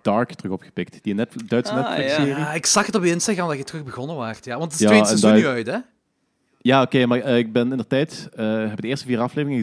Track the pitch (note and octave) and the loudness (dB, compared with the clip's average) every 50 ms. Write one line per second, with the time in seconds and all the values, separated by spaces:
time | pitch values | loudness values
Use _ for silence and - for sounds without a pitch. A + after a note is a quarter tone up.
0 | - A2 G2+ A2+ B2 - - - - F2+ F#2 F2 - - _ F2+ F2 - - - | -2 0 2 2 0 -2 -6 -10 -8 -8 -8 -8 -10 -10 _ -8 -8 -8 -10 -10
1 | - G#2+ G2 G2+ A#2+ - - A#2+ A2+ - A#2+ B2 B2 - - C3 C3+ - - D3 | -6 -4 -2 -2 -4 -4 -6 -12 -6 -2 -2 -2 0 -2 -2 -2 -2 -2 -2 -2
2 | C3+ C3+ D3 D3+ C#3+ C#3+ C#3 D3 D3+ D3+ D#3 E3+ - - - - - - G#3+ G#3 | -2 0 0 0 0 0 0 -2 -4 -4 -4 -2 0 2 2 2 0 0 -2 0
3 | F3+ E3+ E3+ F3 - A3+ G#3 F3 F3 E3 D3 C3+ C3+ - - D#3 D3 B2+ - B2+ | 2 2 0 0 0 -2 -2 -2 -2 -4 -4 -6 -6 -10 -12 -12 -12 -12 -10 -10
4 | C3 D3+ E3+ C#3 A#2 A2+ A2 - - B2+ A#2+ C#3 E3 E3 - - G#2+ G#2 G#2+ G#2+ | -10 -8 -8 -8 -8 -8 -8 -10 -10 -10 -6 -6 -6 -6 -2 2 4 4 6 4
5 | G#2+ G#2 A2 G#2+ - G#2+ G#2+ A2 - C#3 B2+ A#2+ G#2+ A2+ F3 B3 - - _ _ | 4 4 2 4 6 6 6 6 6 4 0 -2 -4 -4 -6 -6 -8 -10 _ _
6 | _ _ _ _ _ _ _ _ _ _ _ _ - A#2+ C3 C3+ B2+ - - C3 | _ _ _ _ _ _ _ _ _ _ _ _ 2 4 4 4 4 4 4 2
7 | B2 A#2+ B2 B2+ A2 C3+ A#2+ A#2+ A#2+ A2 A2 B2 A#2+ B2+ C3+ B2+ A2 - C#3 C3+ | 4 4 2 0 2 2 2 2 2 2 2 0 0 2 0 -4 -2 0 0 0
8 | D#3+ - - - - - - - A2 A2 A2 A2 A2 G#2+ G#2+ G#2 G#2 A2+ C#3 C3+ | 0 -2 -4 -12 -16 -14 -8 -4 -2 -2 0 -2 -2 -4 -4 -4 -4 -4 -4 -4
9 | - B2+ B2 A2 A#2+ B2 - D3 D3 C#3+ C3+ A#2+ | -4 -4 -2 -2 -2 -2 -2 -4 -4 -2 -2 -2